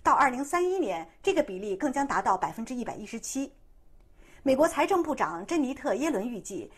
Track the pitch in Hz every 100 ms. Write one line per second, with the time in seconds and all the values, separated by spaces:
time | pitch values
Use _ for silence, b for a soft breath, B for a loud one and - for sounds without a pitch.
0 | - 269 277 247 277 349 359 381 233 165
1 | 160 b 392 330 233 185 208 190 285 269
2 | 277 190 226 185 165 160 226 247 220 -
3 | 208 226 - 262 277 - - - - -
4 | - b b b 277 262 330 285 339 381
5 | 320 262 160 170 196 339 254 277 285 202
6 | 311 226 233 220 - 180 104